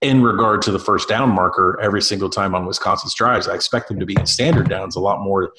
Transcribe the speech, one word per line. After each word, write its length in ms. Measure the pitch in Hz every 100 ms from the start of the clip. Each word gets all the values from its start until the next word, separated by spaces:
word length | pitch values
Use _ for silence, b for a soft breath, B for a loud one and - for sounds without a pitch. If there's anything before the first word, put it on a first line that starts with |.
in 200 | 139 131
regard 400 | 120 98 113 104
to 80 | -
the 100 | 95
first 280 | - 98 -
down 220 | 110 131
marker 500 | 95 90 95 92 -
every 200 | 107 101
single 280 | - 98 95
time 240 | 104 98
on 120 | 90 90
Wisconsin's 500 | 98 101 98 - -
drives. 320 | 113 120 -
I 80 | 90
expect 320 | - 117 -
them 140 | 95
to 40 | 92
be 120 | 98
in 60 | -
standard 420 | - 135 160 -
downs 300 | 92 95 90
a 20 |
lot 220 | 98 98
more 320 | 98 98 92